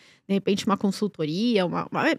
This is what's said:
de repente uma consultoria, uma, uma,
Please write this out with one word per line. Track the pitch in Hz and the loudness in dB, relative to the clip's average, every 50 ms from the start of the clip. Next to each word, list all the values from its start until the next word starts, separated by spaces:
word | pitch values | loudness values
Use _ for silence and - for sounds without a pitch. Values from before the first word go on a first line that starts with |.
| - - - _ _ | -20 -20 -20 _ _
de | - 196 | -2 -2
repente | 196 - 185 202 185 - | 0 2 0 0 0 0
uma | 226 202 | 0 0
consultoria, | 196 - 196 190 - 214 190 - - 156 151 160 190 226 247 233 190 180 | 0 0 0 0 0 -4 -4 -4 -4 -4 -2 -2 0 0 2 2 2 2
uma, | 170 170 175 170 - | 0 -2 -4 -4 -4
uma, | 190 180 185 320 320 | -2 0 0 0 0